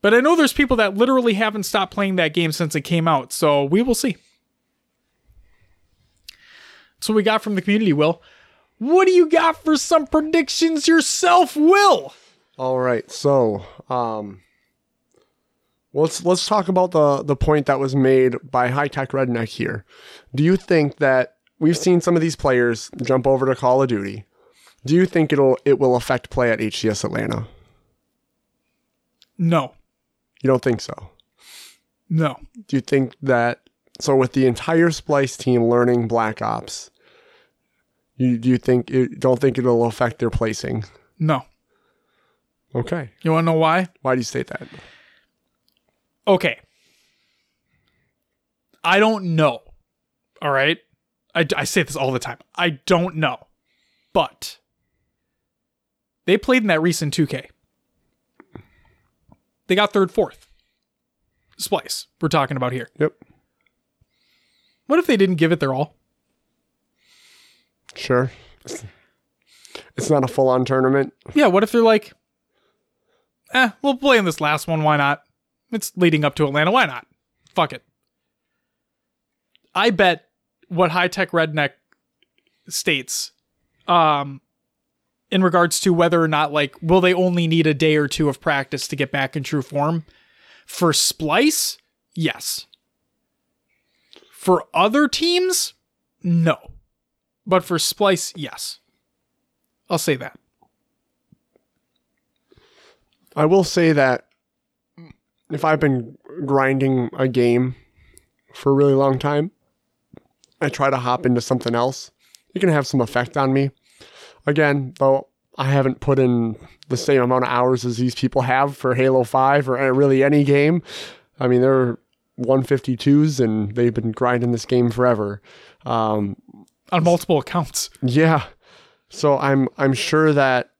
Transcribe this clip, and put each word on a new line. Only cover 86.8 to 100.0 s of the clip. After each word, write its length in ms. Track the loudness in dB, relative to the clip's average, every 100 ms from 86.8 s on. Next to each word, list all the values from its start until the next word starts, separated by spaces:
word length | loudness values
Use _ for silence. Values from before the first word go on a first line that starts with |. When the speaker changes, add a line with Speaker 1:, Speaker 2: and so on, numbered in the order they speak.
Speaker 1:
will 200 | 0 2
they 140 | 4
only 320 | 2 0 0 0
need 200 | 2 2
a 80 |
day 220 | 2 2 2
or 100 | 0
two 220 | -2 -2
of 120 | -2
practice 460 | -4 -4 -4 -10 -10
to 80 | -6
get 140 | -4
back 260 | -4 -4 -6
in 60 |
true 200 | -4 -6
form? 420 | -4 -4 -2 -4 -8 _ _ _ _ -20 _
For 260 | -2 0
Splice, 840 | 0 -2 -4 -2 0 0 0 -6 -8 _ _ _
yes. 520 | -6 -6 -6 -10 -12 -14 _ _ _ _ _ _ _ _ _ _ _ _ _ _ -20 _
For 360 | -8 0 0 0
other 340 | -2 0 2 0
teams, 680 | 0 -2 0 -2 -2 -6 _ _ _ _ _
no. 500 | -2 0 2 -2 -8 -20 _ _ _ _ _ _
But 200 | -2 -2
for 140 | 0 -4
Splice, 540 | -4 -2 0 0 -4 -12
yes. 440 | -14 -12 -14 -16 _ _ _ _ _ _ _ _ _ _ _
I'll 100 |
say 180 | -4